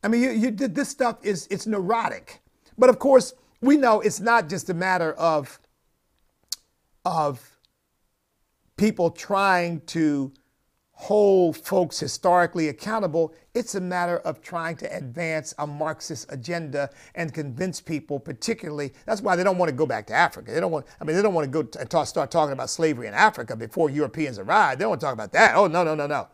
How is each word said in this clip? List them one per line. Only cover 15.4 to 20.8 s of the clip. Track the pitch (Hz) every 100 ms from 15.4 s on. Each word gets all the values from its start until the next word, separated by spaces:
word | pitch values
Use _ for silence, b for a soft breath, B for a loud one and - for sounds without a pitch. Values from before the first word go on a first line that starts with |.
| 151 -
a | 147
Marxist | 147 156 156 - 151 -
agenda | 139 120 170 156 143 139 B B -
and | 165
convince | 160 143 123 185 -
people | - 160 - 143
particularly, | - 127 - 220 170 151 143 b b
that's | 214
why | 202 175
they |
don't | 180 185
wanna | 175
go | 127 151
back | 113 104
to |
Africa. | 113 170 - 107
They | 123
don't | 180
want, | 160